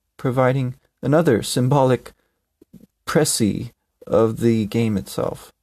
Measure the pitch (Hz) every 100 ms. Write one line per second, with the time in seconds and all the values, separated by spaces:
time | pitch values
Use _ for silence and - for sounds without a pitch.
0 | _ - 131 127 127 135 127 - _ _
1 | 135 156 160 104 - 131 123 143 131 123
2 | - _ _ _ _ _ _ - _ _
3 | - 160 151 - 104 98 120 _ _ _
4 | - - 113 113 117 113 104 117 113 101
5 | 98 - - - - _